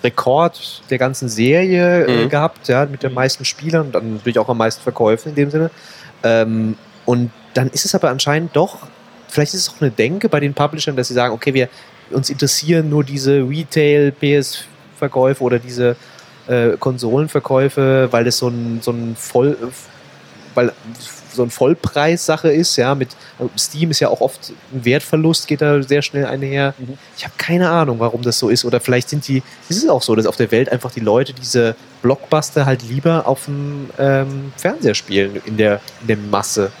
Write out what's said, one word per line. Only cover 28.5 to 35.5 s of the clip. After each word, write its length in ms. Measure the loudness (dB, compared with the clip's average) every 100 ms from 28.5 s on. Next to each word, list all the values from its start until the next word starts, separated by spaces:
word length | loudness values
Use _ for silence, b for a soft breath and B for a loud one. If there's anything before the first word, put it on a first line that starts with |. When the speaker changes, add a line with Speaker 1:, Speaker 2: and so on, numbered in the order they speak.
| 2
Speaker 1:
Oder 140 | 2 0
vielleicht 300 | 2 0 0
sind 180 | -6 -2
die, 160 | -2 -4 B -6
ist 140 | -2
es 60 | 2
auch 140 | 0
so, 120 | 2
dass 100 | 2
auf 120 | 2 0
der 160 | 2
Welt 180 | 2 2
einfach 220 | -2 -4
die 80 | -4
Leute 320 | 2 2 0
diese 420 | -6 -2 2 2 -2 -14 -2
Blockbuster 640 | 0 0 0 0 0 0
halt 180 | 2 0 -2
lieber 380 | -2 0 0 0
auf 200 | -2 -4
dem, 440 | -8 -6 -8 -12 -2
ähm, 540 | 2 2 0 -6 -10 -4
Fernseher 380 | -4 0 0
spielen 480 | 0 -2 0 0 -4
in 100 | -8